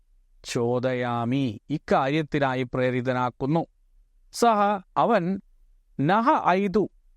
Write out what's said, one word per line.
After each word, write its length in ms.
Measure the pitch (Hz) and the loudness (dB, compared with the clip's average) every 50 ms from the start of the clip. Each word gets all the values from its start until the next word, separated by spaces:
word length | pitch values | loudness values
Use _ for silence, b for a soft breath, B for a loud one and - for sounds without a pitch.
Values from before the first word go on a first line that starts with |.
| _ _ _ _ _ _ _ _ - | _ _ _ _ _ _ _ _ -16
ചോദയാമി, 1160 | - - 131 117 117 123 123 120 131 127 123 123 120 120 117 117 117 131 139 139 120 101 - - - | -6 -4 -2 0 0 0 0 -2 -2 -2 -2 -4 -4 -4 -4 -2 -2 -2 -2 -2 -4 -6 -8 -8 -8
ഇക്കാര്യത്തിനായി 960 | 139 160 - - 202 165 135 139 147 160 156 - - 147 139 131 127 131 131 | -8 -8 -2 0 0 0 2 0 0 -2 -2 -2 -2 -2 0 0 0 -2 -4
പ്രേരിതനാക്കുന്നു. 1000 | 120 - 131 127 127 123 127 123 131 127 127 127 123 - _ 135 135 156 165 - - _ _ _ _ _ _ _ _ _ _ _ _ | -4 -2 -2 0 0 0 0 -2 -2 -2 -2 -2 -4 -4 _ -4 -2 0 -2 -2 -4 _ _ _ _ _ _ _ _ _ _ _ _
സഹ, 500 | - - 233 233 220 208 202 202 208 - - _ _ | -2 2 2 4 4 4 2 0 0 -2 -6 _ _
അവൻ, 440 | 135 147 196 233 196 165 180 190 196 - _ _ _ _ _ _ _ _ _ _ - | 0 2 2 2 2 0 -2 -4 -6 -8 _ _ _ _ _ _ _ _ _ _ -2
നഹ 460 | 135 156 190 220 226 277 302 165 - | 0 2 2 2 4 2 2 2 2
ഐതു, 420 | 160 180 190 202 202 175 214 175 - - _ _ _ _ | 2 2 2 0 0 0 0 0 0 -6 _ _ _ _